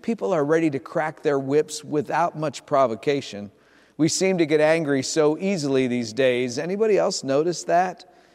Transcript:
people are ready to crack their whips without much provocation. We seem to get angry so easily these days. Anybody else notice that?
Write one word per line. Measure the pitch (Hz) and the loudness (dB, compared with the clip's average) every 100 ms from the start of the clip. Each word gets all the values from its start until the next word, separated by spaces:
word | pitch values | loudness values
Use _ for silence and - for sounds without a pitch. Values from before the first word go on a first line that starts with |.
people | - 226 196 | -6 -4 -2
are | 175 | 0
ready | 143 160 160 | 2 2 2
to | 135 | -2
crack | - 170 156 156 | -6 -4 -4 -4
their | 156 143 | 0 0
whips | 135 147 151 - | 2 0 0 -6
without | 135 147 110 151 170 156 | -4 -4 -2 -2 -2 -2
much | 156 - | -6 -8
provocation. | - 139 131 113 - 143 - 101 101 _ _ _ _ - | -2 2 2 2 -2 -2 -4 -12 -14 _ _ _ _ 0
We | 156 | 0
seem | - 190 185 | 2 0 2
to | 156 | 2
get | 151 | 4
angry | 151 165 151 139 | 4 2 2 0
so | 127 160 151 160 | 0 2 2 2
easily | 190 196 143 135 131 | -2 -2 0 0 0
these | 123 113 | -2 -4
days. | 107 131 123 127 120 | 0 2 2 -2 -4
Anybody | 165 202 220 190 | -6 -2 2 2
else | 175 - | 2 -2
notice | 135 135 165 165 | -2 0 0 -4
that? | - 170 185 170 - _ _ | 0 0 0 -6 -20 _ _